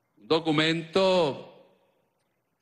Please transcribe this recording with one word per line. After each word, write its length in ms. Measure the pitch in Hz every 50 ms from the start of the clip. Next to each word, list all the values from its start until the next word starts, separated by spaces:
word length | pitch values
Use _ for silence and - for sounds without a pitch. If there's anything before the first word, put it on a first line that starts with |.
| _ _ _
Un 120 | _ 104 107
documento 1400 | 151 165 160 165 151 147 156 160 165 165 160 - - 190 190 190 185 185 170 143 123 - - - - - - _ _ _ _ _ _ _ _ _ _ _ _ _ _ _ _ _ _ _